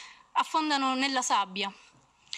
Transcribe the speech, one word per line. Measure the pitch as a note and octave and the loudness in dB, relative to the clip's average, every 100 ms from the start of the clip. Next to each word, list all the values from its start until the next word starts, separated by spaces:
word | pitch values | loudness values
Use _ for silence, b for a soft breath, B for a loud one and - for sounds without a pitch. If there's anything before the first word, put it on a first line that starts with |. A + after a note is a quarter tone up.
| B B B | B B B
affondano | - - D#4+ D#4 C#4+ C4+ | -2 0 0 2 2 2
nella | C4 C#4 C4 | 0 0 0
sabbia. | A#3+ A#3+ F#3+ F#3+ G3 B B - _ _ B | 2 0 0 -4 -6 B B -20 _ _ B